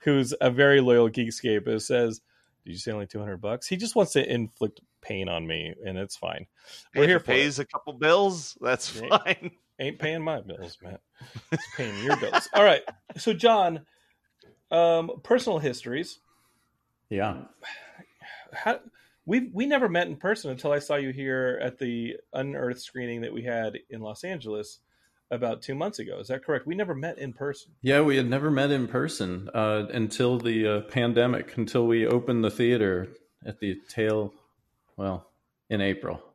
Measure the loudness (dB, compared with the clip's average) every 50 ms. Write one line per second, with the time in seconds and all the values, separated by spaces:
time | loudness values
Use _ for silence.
0 | 2 4 4 4 2 0 -2 2 2 2 4 6 6 8 8 8 8 8 8 8
1 | 6 6 4 0 -2 -2 -4 -4 0 0 0 0 0 0 -2 -2 -2 0 0 2
2 | 2 0 -2 -6 _ _ _ _ _ _ _ _ _ -16 -14 -10 -8 -8 -6 -6
3 | -8 -8 -10 -10 -10 -8 -10 -8 -6 -6 -6 -6 -6 -6 -6 -4 -6 -2 2 2
4 | 2 4 2 0 0 2 -2 -2 -2 -4 _ _ -4 -4 -4 -8 _ _ _ _
5 | _ -10 -6 -6 -4 -4 -4 -4 -4 -4 -4 -6 -6 -8 -10 -10 -10 -8 -6 -6
6 | -8 -8 -10 -8 -8 -8 -8 -8 -12 _ _ _ _ -20 -20 -20 -20 _ _ 4
7 | 6 6 6 4 4 2 4 4 4 2 0 -4 -8 -6 -8 -10 -10 -10 -8 0
8 | 4 6 6 6 6 2 0 -2 -10 -14 -14 _ -2 -2 -2 0 -2 -8 -10 -10
9 | -2 2 2 2 4 2 -2 -2 -2 -14 _ _ _ _ _ _ -8 -8 -6 -4
10 | -6 -4 -4 -4 -4 -4 -4 -6 -6 -10 -14 -12 -14 -16 -16 -16 -16 -16 -16 -16
11 | _ _ _ _ -20 -18 -18 -20 -8 _ -6 -6 -6 -8 -10 -8 -8 -8 -8 -6
12 | -2 -2 0 0 0 0 0 0 0 2 4 8 8 8 8 6 2 -6 -16 _
13 | _ _ -14 -4 -2 -2 -2 4 6 6 6 6 4 2 2 -2 -10 _ _ _
14 | _ _ _ _ _ _ _ _ _ _ _ _ _ _ 4 4 6 6 6 4
15 | 2 -2 -8 -12 0 2 2 2 4 2 -2 0 0 -2 -4 -4 -8 -6 -6 -6
16 | -6 -8 -12 _ _ _ _ _ _ _ _ _ _ _ _ _ _ _ _ _
17 | _ _ -4 -2 -2 -2 -4 -6 -12 -18 _ _ -18 -16 -16 -16 -18 -20 -20 -20
18 | -20 _ _ _ -20 -20 -20 -20 -20 _ -14 -6 -2 -2 -2 -2 -6 -18 _ _
19 | _ _ _ _ _ 0 0 0 0 -2 -4 -4 0 2 2 2 2 2 2 2
20 | 0 0 -4 -6 -2 -2 -2 -2 -4 -8 -8 -4 -2 0 0 0 0 -2 -2 -2
21 | -2 -4 -6 -6 -4 -4 -2 -2 0 -2 -2 -2 -4 -6 -6 _ -6 -4 -4 -4
22 | -4 -6 -8 -10 -14 _ -8 -6 -6 -6 -6 -4 -4 -4 -6 -6 -12 -14 _ -10
23 | -8 -6 -6 -6 -6 -8 -8 -8 -6 -4 -4 -4 -4 -4 -6 -8 -14 _ -14 -12
24 | -12 -12 -12 -12 -10 -10 -10 -10 -8 -8 -8 -8 -8 -10 -16 _ _ _ _ _
25 | _ _ _ _ _ _ -6 -4 -4 -4 -4 -6 -8 -10 -6 -4 -4 -6 -6 -8
26 | -10 -10 -10 -12 -8 -8 -8 -8 -4 -2 -4 -2 -2 -4 -4 -4 -4 -4 -4 -6
27 | -6 -8 -8 -8 -10 -12 -10 -8 -8 -8 -8 -8 -14 _ _ _ 0 2 4 4
28 | 6 4 4 2 2 2 0 0 0 2 2 2 2 2 2 0 0 0 -2 -2
29 | -2 -2 -4 -4 -4 -4 -4 -6 -8 -6 -2 0 0 2 2 0 -2 -2 -2 -2
30 | -2 -2 0 2 2 2 2 2 0 0 2 2 2 2 2 0 -2 -2 -2 0
31 | 0 2 4 4 4 4 2 -2 -4 -6 -6 -6 -6 -2 0 2 4 4 4 4
32 | 4 4 4 2 2 2 2 2 2 2 2 2 4 4 6 4 4 2 2 0
33 | -2 -6 -10 -20 _ _ _ _ -14 -14 -10 _ -4 -4 -4 -6 -8 _ -4 0
34 | 0 2 2 0 -2 -4 -8 -14 _ _ _ _ _ _ _ _ _ _ _ -6
35 | -4 -4 -4 -6 -8 _ _ _ _ _ _ _ _ _ -2 0 2 0 0 -2
36 | -4 -8 -8 -8 -12 -20 _